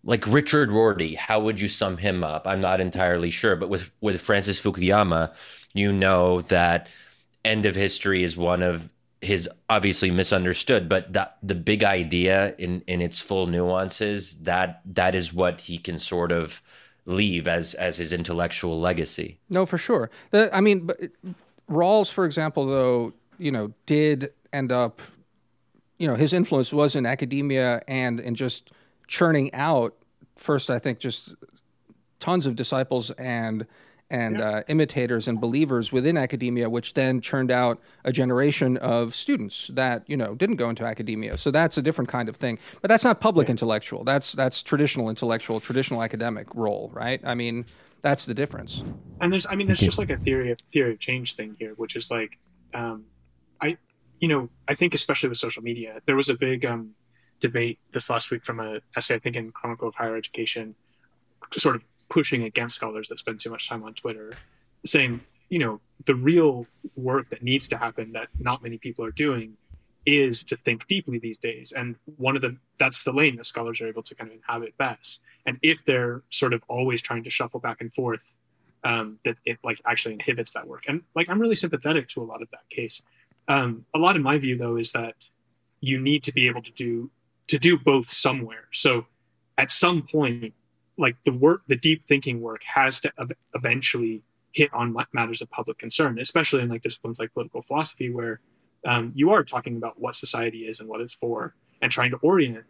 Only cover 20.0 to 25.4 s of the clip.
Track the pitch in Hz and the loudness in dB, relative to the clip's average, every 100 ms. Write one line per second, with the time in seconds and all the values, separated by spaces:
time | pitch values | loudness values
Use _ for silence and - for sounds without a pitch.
20 | 113 - - 208 214 190 208 202 165 - | -2 -10 0 4 4 4 4 4 0 -6
21 | 131 _ 185 - _ _ - 156 170 214 | -8 _ -16 -16 _ _ -4 2 4 4
22 | 196 - 175 147 156 147 135 135 127 123 | 4 0 0 0 -2 0 0 2 4 2
23 | 117 - _ _ 170 127 107 - - 151 | 0 -8 _ _ -4 -2 -4 -8 0 4
24 | 151 143 143 _ _ 143 131 123 120 - | 4 2 -2 _ _ -4 0 2 0 -2
25 | - _ _ _ | -20 _ _ _